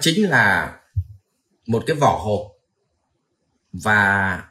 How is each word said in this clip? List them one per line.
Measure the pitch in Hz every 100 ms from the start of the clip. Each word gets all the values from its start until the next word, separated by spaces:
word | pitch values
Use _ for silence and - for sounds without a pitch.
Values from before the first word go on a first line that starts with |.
chính | 165 170 202
là | 131 104 90 80 - _ 101 - - _ _ _ _ -
một | 113 -
cái | 151
vỏ | 135 -
hộp. | 107 101 - _ _ _ _ _ _ _ _ _ _ _ _
Và, | 92 110 104 101 98 95 92 -